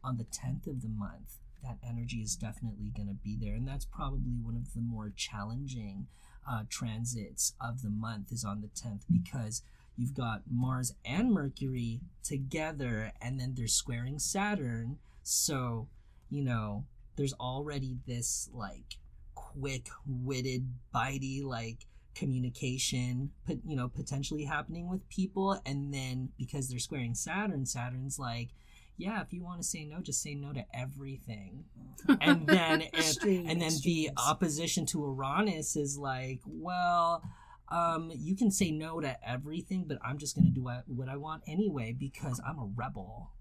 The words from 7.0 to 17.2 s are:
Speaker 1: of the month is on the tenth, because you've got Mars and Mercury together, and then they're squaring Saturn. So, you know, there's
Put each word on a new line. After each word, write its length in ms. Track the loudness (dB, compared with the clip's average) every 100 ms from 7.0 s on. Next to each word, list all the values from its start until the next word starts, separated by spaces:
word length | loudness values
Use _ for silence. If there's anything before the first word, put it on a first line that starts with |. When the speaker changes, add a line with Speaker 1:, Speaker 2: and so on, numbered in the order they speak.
| -2 -2 -4 0 0 0
Speaker 1:
of 220 | -4 -2
the 80 | 0
month 420 | 0 0 -4 -4
is 140 | -4 -2
on 160 | -4
the 60 | -6
tenth, 360 | -8 -6 -6 4
because 520 | 4 4 -4 -2 -4 -8 -20 -14 -4
you've 160 | -2
got 300 | 0 -2 -2 -2
Mars 440 | 0 2 2 0 -4
and 280 | -2 2 6
Mercury 680 | 4 2 0 -2 0 0 -2 -6 -8
together, 880 | -4 -2 0 0 0 0 0 0 -2 -4
and 200 | -4 -2
then 160 | -2 -2
they're 100 | 2
squaring 520 | 2 2 -2 -2 -2
Saturn. 760 | 0 2 2 2 0 0 -2 -6 -10 -12
So, 680 | 0 2 4 2 0 -2 -6 -14 -20 -20 -6
you 140 | 0
know, 420 | 2 2 0 -4 -6 -12 -10
there's 180 | -2